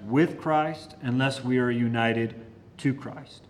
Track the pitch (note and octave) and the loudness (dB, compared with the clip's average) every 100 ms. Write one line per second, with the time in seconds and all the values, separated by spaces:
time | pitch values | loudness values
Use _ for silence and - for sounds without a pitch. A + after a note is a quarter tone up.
0 | G2+ C3 E3+ - D#3+ D#3 D#3 D#3 - - | 0 4 4 0 0 2 0 -4 -14 -8
1 | C3 B2 C3+ A#2 B2 B2+ B2 A#2+ A#2 A#2 | -2 0 0 0 0 2 2 2 2 2
2 | A2+ A2+ A2+ - - - - - C#3+ B2 | 2 2 -2 -4 -16 -20 -20 -4 -2 -2
3 | - D3+ - - - | -6 -14 -16 -20 -20